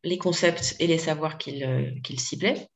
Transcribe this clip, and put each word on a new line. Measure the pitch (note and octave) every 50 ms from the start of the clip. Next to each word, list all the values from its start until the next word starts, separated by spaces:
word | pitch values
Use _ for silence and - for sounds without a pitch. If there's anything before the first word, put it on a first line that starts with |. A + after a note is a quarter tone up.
| -
les | F#3 F3+
concepts | F3+ - F3+ E3 - F#3 F3 E3+ - - - - -
et | E3+
les | E3+ E3
savoirs | D#3+ - D#3+ D#3 D3+ D#3 D#3 -
qu'il, | - - D3 C#3 C#3 C3+
euh, | C3 B2+ C3 C3+ C3 B2+ - -
qu'il | - - B2+
ciblait, | - - C#3+ D3+ E3 G#3 - - - _ _